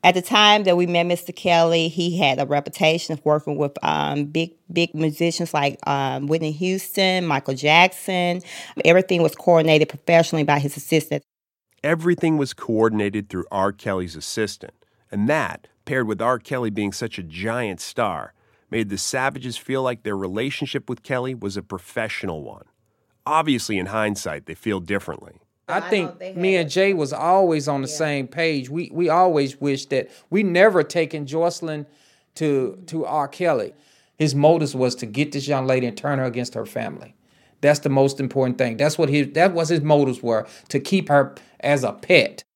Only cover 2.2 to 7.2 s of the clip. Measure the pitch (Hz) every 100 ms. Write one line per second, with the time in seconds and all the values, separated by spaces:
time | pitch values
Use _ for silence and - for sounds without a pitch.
2.2 | 147 131 135 143 143 - 165 165 - 156
3.2 | 151 151 151 147 143 - - 107 147 143
4.2 | 147 160 170 _ _ 170 170 156 156 147
5.2 | 170 165 170 151 143 139 - 139 135 131
6.2 | 143 160 156 151 180 190 - - 190 185